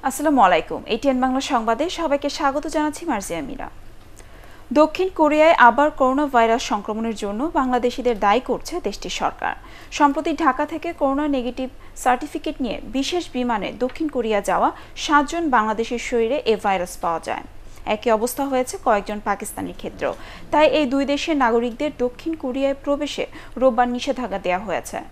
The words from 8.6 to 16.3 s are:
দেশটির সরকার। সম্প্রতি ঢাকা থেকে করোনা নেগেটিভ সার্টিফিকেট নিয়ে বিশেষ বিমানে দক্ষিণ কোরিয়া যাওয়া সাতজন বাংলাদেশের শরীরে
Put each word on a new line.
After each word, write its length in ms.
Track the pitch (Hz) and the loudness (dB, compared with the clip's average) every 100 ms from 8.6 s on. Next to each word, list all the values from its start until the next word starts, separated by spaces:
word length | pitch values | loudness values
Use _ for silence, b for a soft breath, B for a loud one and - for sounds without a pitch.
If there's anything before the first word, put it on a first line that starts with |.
| - 349 214 | -4 -6 -6
দেশটির 280 | 190 185 - | -6 -8 -4
সরকার। 340 | 151 - - - B B B - | -4 -4 -6 -6 B B B 2
সম্প্রতি 340 | 285 277 320 302 | 2 4 -2 2
ঢাকা 200 | 320 254 294 | 2 2 -2
থেকে 160 | 320 339 339 | -4 -8 -2
করোনা 260 | 277 269 302 277 | 0 0 0 0
নেগেটিভ 320 | 247 247 262 - B - | -2 -6 -8 -10 B -4
সার্টিফিকেট 520 | - 247 302 320 311 294 | 0 0 -2 -6 -6 -4
নিয়ে 120 | 247 - - 247 | -4 -4 -6 -4
বিশেষ 280 | 269 359 330 | -2 -2 -4
বিমানে 340 | 254 247 233 - 214 | -4 -2 -2 -2 -2
দক্ষিণ 240 | 254 - 311 | -4 -2 -4
কোরিয়া 260 | 269 220 208 202 | -2 0 0 2
যাওয়া 200 | 175 240 B B - | 2 2 B B -10
সাতজন 400 | - 294 285 339 330 254 | 2 4 4 0 2 2
বাংলাদেশের 460 | 214 214 226 240 - | 2 0 -2 -4 -2
শরীরে 300 | 240 226 | 0 2